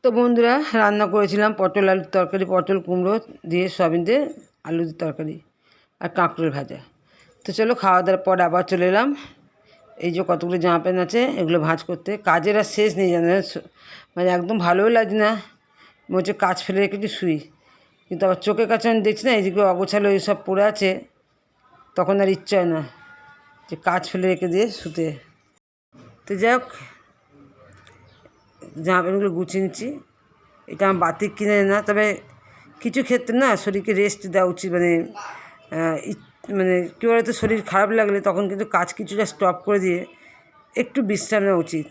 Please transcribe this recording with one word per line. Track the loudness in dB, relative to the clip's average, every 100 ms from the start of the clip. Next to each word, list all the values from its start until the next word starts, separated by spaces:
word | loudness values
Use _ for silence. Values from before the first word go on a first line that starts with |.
তো | 2
বন্ধুরা, | 2 2 4 4 2 0
রান্না | 2 2 2 2
করেছিলাম | 2 2 2 0 2
পটল | 0 2 2
আলুর | 2
তরকারি, | 0 0 0 -2 0
পটল | 0 0 -2
কুমড়ো | 0 -2 0 -2 -4 -18 -4
দিয়ে, | -2 -2
সয়াবিন | 0 0 2
দিয়ে | 0 0 0 -8 -20 _
আলু | -6 -4
দিয়ে | -4 -6
তরকারি, | -8 -6 -10 -10 _ _ _ _ _ _
আর | -6
কাঁকরোল | 0 0 0 -4
ভাজা। | -4 -10 -14 -20 _ _ _ _ _
তো | -10
চলো, | -2 0
খাওয়া | 2 4 4
দাওয়ার | 4 0
পর | 2 2
আবার | 2 2
চলে | 0 0 2
এলাম। | 2 2 -2 -10 -20 _ _ _ _ _ -6
এই | -4
যে | -2 -2
কতগুলো | -2 0 0
জামা | 2 2
প্যান্ট | 0 -2
আছে, | 0 0 0 -2
এগুলো | 0 0
ভাঁজ | 0 -2
করতে। | -4 -10 -8 -4
কাজের | 2 2 2 0
আর | 0 0
শেষ | 0 2
নেই, | 2
জানো, | 2 2 2
স-, | -2 -12 -14 _ -20 -20 -14 -2
মানে | 0
একদম | 0 0 0
ভালোও | 2 4 4
লাগছে | 4 2 2
না, | 0 0 -8 _ _ _ -20 _ -4
মনে | -2
হচ্ছে | -2
কাজ | 0 0 -2
ফেলে | -4 -2
রেখে | -2 -2
একটু | -8
শুই, | -4 -2 -2 -6 _ _ _ _ _ _
কিন্তু | -2 0
আবার | 0 -2
চোখের | 0 0
কাছে | 0 2
আমি | 2
দেখছি | 0 0 0
না, |
এইদিকে | 2 0 2
অগোছালো | 2 2 0 0 2
এইসব | 0 0 -4 -2
পড়ে | 0
আছে, | 0 2 -2 -2 -10 _ _ _ _ _ _ _ _ -2
তখন | 0 2
আর | 2
ইচ্ছে | 0 0 0
হয় |
না | 2 -2 -6 -14 -20 -20 -20 -20 _ _ -16
যে | -4
কাজ | -2 -2 -4
ফেলে | -2 0
রেখে | 0 0
দিয়ে | 0 0
শুতে। | -4 -10 -4 -4 -6 -16 _ _ _ _ _ _ -20 -20 _ -10
তো | 0
যাই | 2
হোক, | 2 -2 -18 -20 -20 _ _ _ _ -20 _ -20 -20 -20 -20 -20 _ _ _ _ _ -18 -8
জামা | 0 0
প্যান্টগুলো | 2 0 -2
গুছিয়ে | -4 -4 -4
নিচ্ছি। | -4 -6 -12 -12 _ _ _ _ _ _ -18
এটা | -2 0
আমার | 2
বাতিক | 0 -2 -6
কিনে | -2 0 2
না, | 4 0
তবে | 0 0 0 -2 -12 -20 _ -20 -20 -10
কিছু | -4 -4
ক্ষেত্রে | 0 -2 0 2
না | 4 2
শরীরকে | 0 -4 -2
রেস্ট | 0 0 -2 -2
দেওয়া | 0 2
উচিত, | 0 -2
মানে, | 0 2 2 -2 -12 -16 -18 -20 -20 -10 -4
আহ, | -2 -4 -8
ই-, | -12 -14 _ -6 -2
মানে | 2 2 -2 -4
কী | 2
বলতো, | 2 2
শরীর | -2 0 -2
খারাপ | 0 0 2
লাগলে | 2 2 0
তখন | 0 0 -2
কিন্তু | -4
কাজ | -2 0 -2
কিছুটা | -6 -8 -4 -4
স্টপ | 0 0 0
করে | 0 0
দিয়ে | 0 -2 -6 -18 -20 -20 _ _ _ -4
একটু | -2 -2
বিশ্রাম | -2 -2 0 0
নেওয়া | 2 0
উচিত। | 0 -6 -8